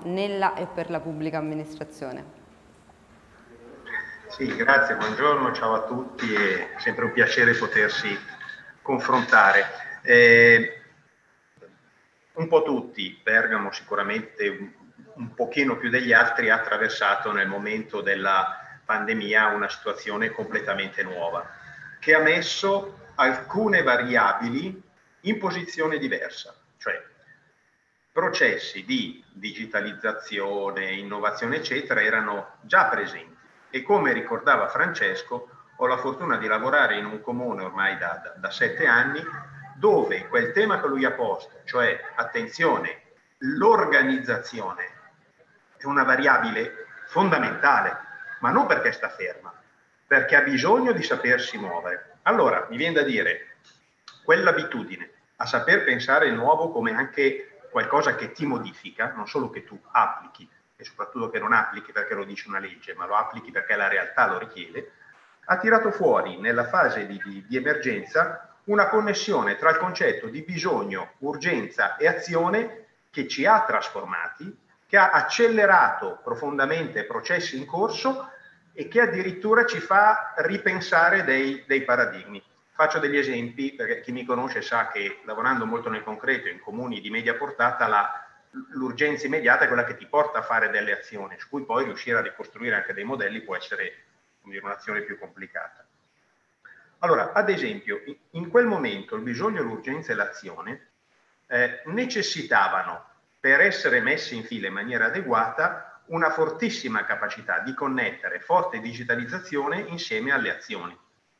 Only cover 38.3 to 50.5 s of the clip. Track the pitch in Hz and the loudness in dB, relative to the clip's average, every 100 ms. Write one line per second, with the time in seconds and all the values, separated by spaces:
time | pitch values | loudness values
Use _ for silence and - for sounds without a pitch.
38.3 | - 95 - 117 - 151 120 131 151 - | -10 -8 -2 -2 2 4 4 4 -2 -8
39.3 | - - - - - 208 180 - - - | -12 -14 -18 -20 0 4 4 2 -4 -2
40.3 | 120 113 190 214 185 143 135 131 - 113 | 0 0 0 0 0 -2 0 0 0 -2
41.3 | 92 - - - 127 117 - - - 117 | -4 -8 -18 -6 0 2 0 -4 -6 -4
42.3 | 120 113 - - 107 - - _ _ _ | -4 -6 0 0 2 -2 -10 _ _ _
43.3 | _ 135 156 202 220 147 143 135 131 120 | _ -4 4 6 6 6 4 4 0 -2
44.3 | 104 - 117 95 90 92 - - _ _ | -4 -4 -10 -8 -8 -12 -14 -20 _ _
45.3 | _ _ _ _ _ 139 139 131 127 139 | _ _ _ _ _ -2 2 4 4 6
46.3 | 120 117 107 120 - - - - 165 190 | 4 2 -2 -4 -8 -16 -18 -4 0 2
47.3 | 151 123 123 143 117 95 - - - - | 2 0 2 4 4 2 -4 -12 -16 -16
48.3 | - 123 214 - 143 117 - 107 - 90 | -2 2 2 4 2 2 -2 -6 -6 -10
49.3 | - 90 - _ _ _ _ _ 139 - | -10 -16 -20 _ _ _ _ _ 2 6
50.3 | 147 147 | 4 4